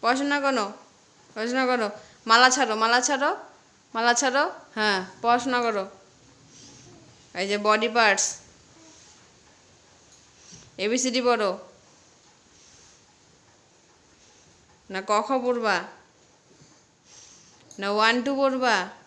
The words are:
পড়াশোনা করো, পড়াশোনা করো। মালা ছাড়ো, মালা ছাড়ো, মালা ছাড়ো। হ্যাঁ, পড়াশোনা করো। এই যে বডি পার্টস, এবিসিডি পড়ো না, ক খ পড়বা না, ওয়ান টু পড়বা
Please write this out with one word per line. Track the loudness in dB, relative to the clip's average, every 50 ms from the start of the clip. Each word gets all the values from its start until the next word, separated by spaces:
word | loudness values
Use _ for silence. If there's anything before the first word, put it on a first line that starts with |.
| 0
পড়াশোনা | 0 0 0 0 -2 -2 0 0
করো, | 0 0 0 -2 -4 -8 -14 -20 _ _ _ _ _ _ _ _ _ -10
পড়াশোনা | -8 -8 -4 -2 -2 0 0
করো। | 0 0 -2 -4 -6 -10 -20 -20 -20 -16 2 4
মালা | 6 8 8 6
ছাড়ো, | 6 4 0 0 0 0 0
মালা | 2 2 2 2 0
ছাড়ো, | -2 0 0 -2 -2 -4 -8 -20 -20 -20 _ _ _ _ _ _ -8
মালা | -2 0 2 2 2
ছাড়ো। | 0 0 0 0 -2 -2 -4 -12 -20 -16 -8 -4
হ্যাঁ, | -2 0 0 -2 -4 -8 -14 -6
পড়াশোনা | 0 0 0 2 0 -2 -2 -2 -2
করো। | -2 -2 -4 -6 -8 -12 -20 -20 _ _ _ _ -20 -20 _ -20 -20 -20 -20 -20 -20 -20 -20 -20 -20 -20 -20 -20 -20 -20 -20 -20 -16 -8
এই | -6 -4 -2
যে | -2 0 2
বডি | 2 2 4 2 0 2
পার্টস, | 2 4 4 4 2 0 -4 -6 -10 -18 -20 -20 -20 -20 _ -20 -20 -20 -20 -20 -20 -20 -20 -20 -20 -20 -20 _ _ _ _ _ _ _ _ _ _ _ _ _ _ _ _ -20 -20 _ _ _ _ -20 -20 -20 -20 -20 -20 _ -6 -4
এবিসিডি | -2 -2 -2 -2 -2 -2 -2 0 0
পড়ো | 0 0 0 -4 -4 -6 -12 -20 -20 _ _ _ _ _ _ _ _ _ _ _ _ _ _ _ _ -20 -20 -20 -20 -20 -20 -20 _ _ _ _ _ _ _ _ _ _ _ _ _ _ _ _ _ _ _ _ _ _ _ _ _ _ _ _ _ _ _ _ _ _ _ _ _ _ _ _
না, | -12 -10 -4 0
ক | 0 0 0
খ | 0 -2 -2 0
পড়বা | 0 -2 -2 0 0 0 0 -2 -6 -16 -20 -20 _ _ _ _ _ _ _ _ _ _ _ -20 -20 _ _ _ _ _ _ _ _ -20 -20 -20 -20 -20 -20 -20 -20 _ _ -20 -20
না, | -14 -8 -4 -2 0 2
ওয়ান | 4 4 4 2 0
টু | -2 -2 0
পড়বা | 0 0 0 0 0 2 2 0 -2 -4 -10 -20 -20